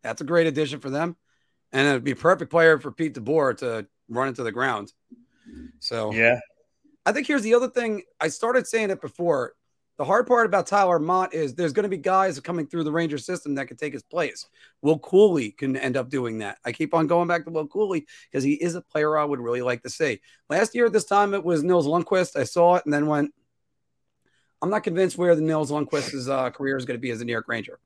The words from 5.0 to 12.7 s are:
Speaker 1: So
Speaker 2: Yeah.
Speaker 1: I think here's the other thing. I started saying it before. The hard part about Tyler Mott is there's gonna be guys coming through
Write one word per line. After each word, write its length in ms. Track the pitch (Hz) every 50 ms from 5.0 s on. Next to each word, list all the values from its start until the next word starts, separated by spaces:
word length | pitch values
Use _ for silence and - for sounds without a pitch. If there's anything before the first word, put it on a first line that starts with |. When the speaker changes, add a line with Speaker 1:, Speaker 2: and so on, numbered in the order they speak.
| _ _ - _ _ _ _ _ _ - - - - - - _
Speaker 1:
So 320 | - - 117 113 110 107
Speaker 2:
Yeah. 280 | 107 110 113 117 123 120 - _ _ _ _ _ _ _ _ _ _ _ _
Speaker 1:
I 60 | - 220
think 120 | 302 294 -
here's 160 | 302 277 202
the 100 | 220 226
other 160 | 240 254 247
thing. 320 | - 254 240 226 214 202 - _ _ _
I 80 | 156 165
started 400 | - - - 226 247 254 - -
saying 220 | - 226 220 196
it 100 | 196 180
before. 540 | - 147 - - 175 170 156 135 123 - _ _ _ _ _ _ _ _ _ -
The 60 | 143
hard 240 | 131 196 226 240 -
part 180 | 247 240 226
about 220 | 208 180 196 175 -
Tyler 320 | 196 202 196 185 175 165
Mott 340 | 147 160 185 185 185 185 -
is 220 | 160 156 139 123
there's 160 | 160 175 160
gonna 160 | 131 202 208 202
be 100 | 185 170
guys 400 | 139 185 190 190 190 190 165 139
coming 260 | - - 175 170 151
through 160 | -